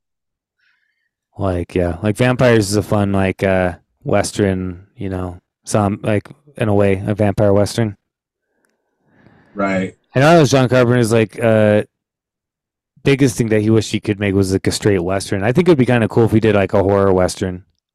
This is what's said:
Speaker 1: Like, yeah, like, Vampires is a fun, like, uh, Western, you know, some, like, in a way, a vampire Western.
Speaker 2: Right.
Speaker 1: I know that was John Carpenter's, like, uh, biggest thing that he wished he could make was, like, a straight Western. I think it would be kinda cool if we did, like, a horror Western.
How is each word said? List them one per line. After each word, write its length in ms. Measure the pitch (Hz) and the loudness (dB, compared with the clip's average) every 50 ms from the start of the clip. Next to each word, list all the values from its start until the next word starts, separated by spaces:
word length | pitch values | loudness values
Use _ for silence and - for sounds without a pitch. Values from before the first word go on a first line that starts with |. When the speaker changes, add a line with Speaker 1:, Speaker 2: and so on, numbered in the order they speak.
| _ _ _ _ _ _ _ _ _ _ _ _ _ _ _ _ _ _ _ _ _ _ _ _ _ _ _ - | _ _ _ _ _ _ _ _ _ _ _ _ _ _ _ _ _ _ _ _ _ _ _ _ _ _ _ -6
Speaker 1:
Like, 360 | 98 95 90 87 87 - - | -4 -4 -4 -4 -6 -6 -4
yeah, 240 | 92 87 87 82 82 - | -2 -2 -2 -4 -4 -4
like, 140 | 107 107 - | -4 -2 0
Vampires 520 | 123 127 127 117 131 123 117 113 104 92 | 0 0 0 2 2 4 4 2 2 0
is 60 | 104 | -2
a 80 | 107 95 | -2 -2
fun, 280 | - - 104 101 101 | -2 -2 -2 0 0
like, 320 | 98 98 95 95 92 - - | 0 0 -2 -2 -2 -2 -2
uh, 340 | 95 95 92 92 90 87 - _ _ _ _ - | 0 0 0 0 -2 -4 -8 _ _ _ _ -6
Western, 840 | - 98 101 98 - - - 104 98 95 92 92 92 90 90 95 _ _ | -2 -2 -2 -2 -2 -2 -2 0 0 -2 -2 -6 -8 -10 -12 -16 _ _
you 140 | - 98 95 | -14 -10 -8
know, 300 | 95 92 90 90 87 90 _ _ _ _ _ | -8 -8 -8 -10 -12 -14 _ _ _ _ _
some, 360 | - - 110 104 101 101 104 - | -4 -2 0 0 0 -2 -4 -4
like, 240 | 120 107 101 - - - - _ _ _ - | -4 -4 -4 -4 -8 -14 -20 _ _ _ -6
in 100 | 120 107 | -4 0
a 80 | 101 | 0
way, 260 | 101 101 98 98 95 101 | 2 2 2 0 -2 -2
a 100 | 107 107 | -4 -4
vampire 380 | 98 110 101 98 - 107 101 98 | -2 -2 -2 0 0 0 2 2
Western. 440 | 101 101 - - - 117 107 101 - _ _ _ _ _ _ _ _ _ _ _ _ _ _ _ _ _ _ _ _ _ _ _ _ _ _ _ _ _ _ - | 2 0 0 -2 -4 -4 -4 -6 -10 _ _ _ _ _ _ _ _ _ _ _ _ _ _ _ _ _ _ _ _ _ _ _ _ _ _ _ _ _ _ -8
Speaker 2:
Right. 400 | 104 98 95 95 92 95 92 - _ _ _ - | -6 -4 -4 -2 -4 -4 -6 -10 _ _ _ -2
Speaker 1:
I 60 | 127 | 2
know 140 | 135 156 170 | 4 4 6
that 60 | 170 | 4
was 120 | 151 120 | 4 4
John 160 | 143 135 131 120 | 2 2 2 2
Carpenter's, 440 | 123 127 123 117 123 123 120 107 | 2 2 2 2 2 2 2 2
like, 300 | 117 113 110 104 - - | 2 0 0 -2 -4 -2
uh, 420 | 120 113 110 110 107 107 104 107 - - _ _ _ _ _ _ _ _ _ _ _ _ _ _ _ _ _ _ _ _ _ _ - | 0 2 2 4 4 4 2 2 0 -4 _ _ _ _ _ _ _ _ _ _ _ _ _ _ _ _ _ _ _ _ _ _ -2
biggest 340 | 143 139 131 143 127 - - | 0 2 2 2 2 0 0
thing 100 | 120 110 | -2 0
that 120 | 110 107 | 0 0
he 80 | 104 110 | 2 2
wished 220 | 110 110 104 - | 2 2 0 0
he 80 | - 104 | -4 -4
could 200 | - - 104 98 | -4 -4 -4 -2
make 160 | 104 101 95 | -2 0 0
was, 160 | 98 98 92 | 0 0 0
like, 160 | 95 95 - 101 | 0 -2 -2 -2
a 40 | |
straight 280 | - - - 110 101 95 | -4 -2 0 0 0 0
Western. 440 | 85 90 95 98 - - 110 98 95 | 0 -2 -4 -4 -4 -4 -4 -2 -2
I 80 | 113 | 0
think 160 | 123 175 180 180 | 0 2 2 4
it 40 | |
would 60 | 175 131 | 4 2
be 80 | 127 | 2
kinda 220 | 110 123 120 110 101 | 2 2 2 0 0
cool 160 | - 123 117 | 2 2 2
if 80 | 104 107 | 2 2
we 60 | 110 | 2
did, 160 | 104 110 104 | 2 2 2
like, 180 | 101 98 92 - | 2 0 0 0
a 100 | 101 92 | 0 2
horror 300 | 98 101 98 98 98 92 | 2 2 2 2 2 2
Western. 520 | 92 90 92 - - 104 92 90 90 - _ _ _ _ _ | 2 0 0 -2 -4 -8 -8 -8 -10 -14 _ _ _ _ _